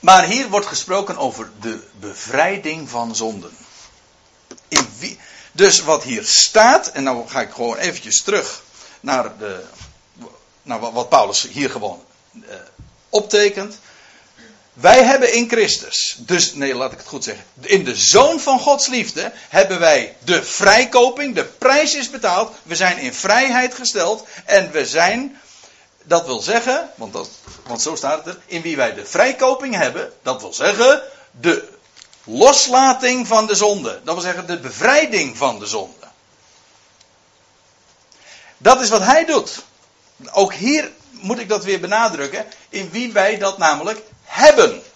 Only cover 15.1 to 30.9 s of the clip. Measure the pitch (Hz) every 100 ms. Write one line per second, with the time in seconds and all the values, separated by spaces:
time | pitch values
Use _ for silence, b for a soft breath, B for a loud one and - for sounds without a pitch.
15.1 | 269 254 233 233 233 202 - - - -
16.1 | - - 175 - 143 139 123 127 113 -
17.1 | 139 - 101 - _ - 190 156 - -
18.1 | 190 285 330 - 262 294 277 - 247 214
19.1 | 151 - B B 156 143 185 165 143 107
20.1 | - 123 165 127 - 196 220 240 247 247
21.1 | 254 285 190 131 - 254 277 311 302 240
22.1 | 269 202 180 220 - - 165 185 175 131
23.1 | - 190 220 269 247 254 247 240 208 175
24.1 | 220 B B - 202 185 151 135 151 175
25.1 | 233 277 b b b b b b _ 156
26.1 | 170 170 117 107 226 233 254 - - 110
27.1 | 85 87 - - - - 117 151 160 139
28.1 | 156 165 180 _ 170 165 147 151 101 98
29.1 | 175 247 269 262 269 269 202 131 131 -
30.1 | _ 131 127 98 - 156 202 247